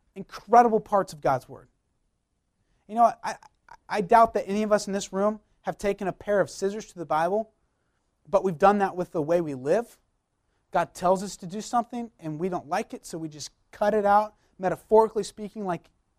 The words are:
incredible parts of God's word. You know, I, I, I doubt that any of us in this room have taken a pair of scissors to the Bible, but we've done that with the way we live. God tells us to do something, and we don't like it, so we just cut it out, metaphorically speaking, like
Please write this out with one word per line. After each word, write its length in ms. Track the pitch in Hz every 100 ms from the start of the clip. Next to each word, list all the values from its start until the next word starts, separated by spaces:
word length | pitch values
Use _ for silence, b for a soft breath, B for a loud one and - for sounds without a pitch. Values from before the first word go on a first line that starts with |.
| _ 190
incredible 640 | 196 - - 226 240 214
parts 340 | - 202 185
of 80 | 151
God's 260 | 147 131 -
word. 200 | 113 - _ _ _ _ _ _ _ _ _ _ _ -
You 80 | 220
know, 80 |
I, 120 | 233 -
I, 120 | 208 - - _ - - -
I 140 | 208
doubt 320 | 170 226 226
that 140 | 214 180
any 160 | 202
of 80 | 214
us 160 | 208 202
in 60 |
this 200 | 196 190
room 260 | 190 208 214 _ _
have 160 | - 175
taken 300 | 208 202 190
a 60 |
pair 260 | - - 202
of 100 | 170
scissors 360 | - 196 214 -
to 120 | 175
the 60 | 151
Bible, 460 | 156 170 208 214 _ _ _ _ _ _ _ -
but 140 | 190
we've 140 | 190 156
done 220 | 196 202
that 160 | 190 180
with 160 | 175
the 100 | 175
way 200 | 147 175
we 120 | 160
live. 440 | 131 131 196 233 _ _ _ _ _ _ _ _
God 220 | 180 165
tells 300 | - 180 190
us 140 | 202 -
to 80 | 180
do 160 | 202
something, 500 | - 240 233 240 233 _
and 200 | 160 151
we 100 | 180
don't 180 | 175 139
like 260 | 185 226
it, 120 | 254 -
so 120 | 170
we 120 | 160
just 220 | 151 - _ _
cut 220 | - 208
it 120 | 214 202
out, 280 | 202 214 _ _ -
metaphorically 640 | 185 170 - 220 220 214
speaking, 420 | 202 - 208 220 196
like 240 | 170 _ _ _